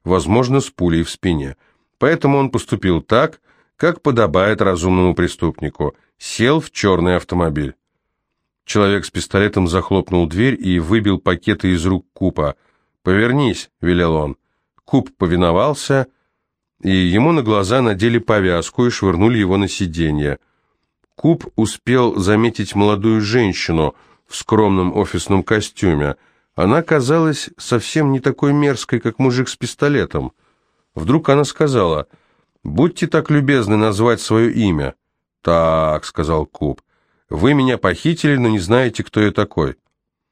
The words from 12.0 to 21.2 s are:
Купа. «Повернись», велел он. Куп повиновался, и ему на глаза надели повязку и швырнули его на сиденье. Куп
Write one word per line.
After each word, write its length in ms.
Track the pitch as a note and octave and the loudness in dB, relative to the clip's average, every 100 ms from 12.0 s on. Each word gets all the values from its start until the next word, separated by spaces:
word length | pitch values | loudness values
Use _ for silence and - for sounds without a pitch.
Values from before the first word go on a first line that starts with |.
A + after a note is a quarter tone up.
| - | -6
Купа. 440 | - F#2 - D2 - _ _ _ _ | -4 -4 -2 -4 -6 _ _ _ _
«Повернись», 680 | F#2 G2 A#2+ C#3 B2+ E2 - _ | -2 0 2 2 0 -2 -10 _
велел 360 | E2+ F2 E2+ D#2 | 0 2 2 0
он. 200 | D2 - _ _ _ _ | -4 -8 _ _ _ _
Куп 320 | - C3 - - | -2 -2 -2 -4
повиновался, 920 | F2 F2 F2 F2 C#3 C#3+ - C3+ C3 _ _ _ _ _ _ _ | 0 2 2 2 0 -2 -2 -2 -2 _ _ _ _ _ _ _
и 100 | F#2+ | 0
ему 380 | F#2 F2+ G#2 D#3 | 0 2 2 2
на 120 | D#3+ | 2
глаза 380 | A2 G#2 F#2+ C3 | 0 0 0 0
надели 360 | A#2 F#2 A#2 A#2 | 0 0 0 0
повязку 680 | A2+ G#2+ F#2 E2+ - - A#2+ | 0 0 2 0 -2 -2 -2
и 40 | |
швырнули 480 | - F#2+ E2+ A2 A#2 | 0 0 2 2 2
его 180 | F2+ G2 | 0 0
на 140 | F#2+ | -2
сиденье. 680 | - F2+ E2 D#2+ D2+ C#2+ C2+ _ _ _ _ _ _ _ | -4 -6 -2 -2 -2 -4 -6 _ _ _ _ _ _ _
Куп 280 | - | -2